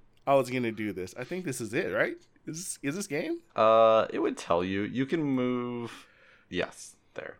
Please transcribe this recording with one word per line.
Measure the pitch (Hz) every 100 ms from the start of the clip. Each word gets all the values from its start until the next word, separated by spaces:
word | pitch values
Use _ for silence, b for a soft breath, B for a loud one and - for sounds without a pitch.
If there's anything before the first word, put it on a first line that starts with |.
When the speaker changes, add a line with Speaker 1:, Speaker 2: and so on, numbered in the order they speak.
| - _ -
Speaker 1:
I |
was | 139 123
gonna | 127 117
do | 107 107
this, | 92 90 -
I |
think | 123 180 175
this | 135
is | 113
it, | 131 185
right? | 101 156 - _ _ -
Is | 160
this, | 185 -
is | 139 175
this | 202
game? | 143 - 339 _ -
Speaker 2:
Uh, | 110 113 113 110 -
it | -
would | - -
tell | - 85
you. | 92 98
You | 104 120 135
can | 170
move. | 147 131 127 123 123 120 117 - - b b b b
Yes, | 90 - - - - _
there. | - - -